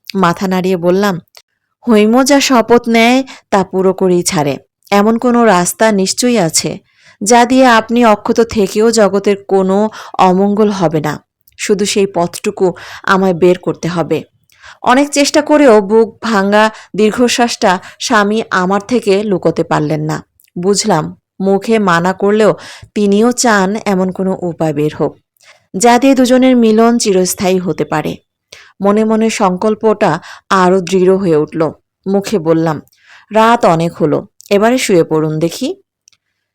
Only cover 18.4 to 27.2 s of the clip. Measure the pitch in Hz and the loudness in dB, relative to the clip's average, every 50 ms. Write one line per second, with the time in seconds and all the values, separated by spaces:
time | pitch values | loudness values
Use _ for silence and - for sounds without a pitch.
18.4 | 220 - - 185 180 180 196 202 202 - 254 233 - 208 190 196 214 220 190 165 | -4 -4 -4 -4 -2 -2 -2 -4 -2 -2 -4 -2 0 0 0 0 0 -2 -4 -2
19.4 | - 170 160 - 160 - 156 151 151 147 156 151 151 156 156 156 - _ _ _ | -2 -2 -2 -2 -4 -2 -2 -2 -2 -2 -4 -4 -4 -6 -6 -8 -8 _ _ _
20.4 | _ _ _ 175 175 190 208 190 - 220 185 156 156 170 180 - _ _ _ _ | _ _ _ -6 -2 -2 -2 -2 0 0 0 -2 -2 -4 -10 -16 _ _ _ _
21.4 | 190 196 196 190 196 226 226 220 208 190 170 170 170 185 185 - 208 202 208 214 | -2 -2 0 -2 0 0 -2 0 2 2 0 2 0 -2 -2 -2 -2 0 2 2
22.4 | 220 190 151 - - - - - - - _ 208 208 202 196 208 226 247 247 247 | 2 2 0 -2 -6 -16 -20 -20 -20 -10 _ -2 0 2 2 2 2 0 0 0
23.4 | 254 240 214 202 185 190 208 226 - 208 196 185 190 185 180 - 190 190 190 - | 0 0 2 2 0 -2 -4 -4 -4 -4 -2 -2 -2 -4 -4 -4 -4 -4 -4 -4
24.4 | - 175 160 - 165 160 147 147 147 151 - - 160 143 - _ _ _ _ _ | -6 -8 -6 -4 -4 -4 -2 -2 -4 -4 -2 -4 -4 -4 -4 _ _ _ _ _
25.4 | _ - - _ _ _ - 190 214 240 240 247 254 269 277 247 254 233 254 254 | _ -20 -20 _ _ _ -6 0 2 4 4 4 4 4 4 4 2 2 4 4
26.4 | 254 262 254 240 233 220 214 220 226 233 240 240 - 214 190 185 | 4 4 4 4 4 2 4 4 2 2 2 0 -2 0 0 0